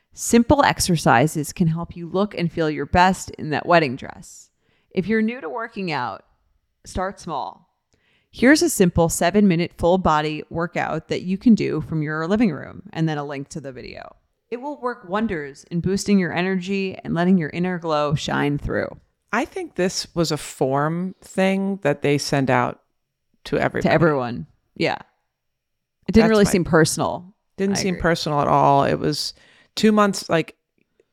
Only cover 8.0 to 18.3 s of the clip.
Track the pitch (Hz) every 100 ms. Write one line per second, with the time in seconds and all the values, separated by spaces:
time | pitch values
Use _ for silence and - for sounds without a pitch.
8 | _ _ _ - 240 214 339 - 180 -
9 | 165 - 175 202 202 165 175 - 170 190
10 | 175 151 151 151 - 165 170 160 127 156
11 | - 156 180 190 247 208 135 151 - 160
12 | 151 156 165 214 220 139 - - - -
13 | 160 147 143 139 139 160 135 123 - -
14 | - - _ _ - 240 285 254 247 240
15 | 180 202 220 165 143 139 - 170 180 196
16 | - 202 170 165 185 190 185 196 190 -
17 | - 165 175 185 151 170 185 175 165 151
18 | 147 147 -